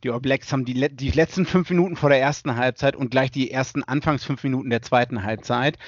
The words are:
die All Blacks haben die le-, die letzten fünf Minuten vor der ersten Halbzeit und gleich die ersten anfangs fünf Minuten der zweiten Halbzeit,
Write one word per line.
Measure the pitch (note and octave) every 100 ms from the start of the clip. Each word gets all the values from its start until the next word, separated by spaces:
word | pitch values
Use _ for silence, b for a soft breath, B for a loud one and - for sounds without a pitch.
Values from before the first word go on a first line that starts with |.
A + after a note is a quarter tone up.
die | B2+
All | A#2
Blacks | C3 C3+ -
haben | C#3 B2
die |
le-, | B2+ C#3+
die | C3+ C#3
letzten | D#3 E3 F#3+ F3+
fünf | F#3 E3+
Minuten | F3 F#3 E3
vor | D3
der | C#3+
ersten | C#3 D3 C#3+ A#2+
Halbzeit | B2+ B2 C#3
und | - B2
gleich | C3 C3
die | C#3+ B2+
ersten | B2+ C3 D3
anfangs | - C#3 D#3+ D3
fünf | - C3+
Minuten | C#3 C3 A#2+
der | A#2
zweiten | - B2 A#2+ A#2+
Halbzeit, | G2+ A2 - A#2+ C#3 -